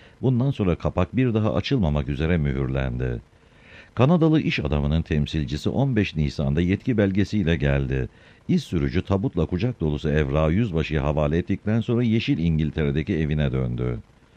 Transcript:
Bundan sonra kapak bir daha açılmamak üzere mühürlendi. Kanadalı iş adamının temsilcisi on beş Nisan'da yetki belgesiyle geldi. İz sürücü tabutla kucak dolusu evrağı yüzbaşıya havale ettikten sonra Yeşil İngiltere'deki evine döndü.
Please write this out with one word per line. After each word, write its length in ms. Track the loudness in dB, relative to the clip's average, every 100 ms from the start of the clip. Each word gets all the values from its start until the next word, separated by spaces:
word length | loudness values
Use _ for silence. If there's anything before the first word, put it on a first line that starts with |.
| -20 -4
Bundan 300 | -2 0 0
sonra 240 | 0 0 0
kapak 400 | -2 -2 -2 0
bir 180 | 0
daha 200 | 2 0
açılmamak 560 | 0 0 0 2 0 -2
üzere 280 | -2 0 0
mühürlendi. 840 | 0 0 -2 -2 -2 -2 -4 -4 -10 _ _ -20 -20 -20 -12 0
Kanadalı 460 | 4 4 4 4
iş 180 | 2 -2
adamının 420 | 0 0 2 0
temsilcisi 680 | 0 0 0 -2 -2 -4 -2
on 260 | 0 0 0
beş 200 | 0 0
Nisan'da 460 | -2 0 0 0
yetki 360 | 2 0 0 0
belgesiyle 580 | 2 2 0 0 0 0
geldi. 540 | 2 0 0 -2 -4 -10 -20 -18 -2
İz 160 | -2
sürücü 380 | 0 -2 0 -2
tabutla 440 | 0 -2 0 -2 -2
kucak 360 | 0 -2 -2
dolusu 280 | -2 -2 0
evrağı 440 | 0 2 2 2
yüzbaşıya 500 | 2 0 -2 -2 0
havale 340 | 0 0 0 0
ettikten 440 | -2 -4 -2 -2
sonra 220 | 0 0
Yeşil 340 | 2 0 0 0
İngiltere'deki 800 | 2 2 0 0 0 0 -2 -2
evine 340 | 0 0 0
döndü. 480 | 0 -2 -2 -4 -6 -10 _ _